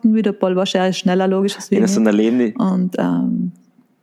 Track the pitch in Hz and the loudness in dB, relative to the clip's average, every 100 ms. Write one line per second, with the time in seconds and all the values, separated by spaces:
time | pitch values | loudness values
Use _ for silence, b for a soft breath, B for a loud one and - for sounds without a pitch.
0 | 226 220 208 202 190 185 196 185 185 185 | 0 2 0 0 0 0 0 0 0 0
1 | 190 180 190 190 196 - - 202 208 202 | 0 0 0 0 -2 -4 -2 0 2 2
2 | - 107 226 254 233 - 190 185 185 - | 2 2 2 2 0 -2 -2 0 -2 -2
3 | 175 - - - 180 - _ _ _ _ | -2 0 -2 -2 -4 -8 _ _ _ _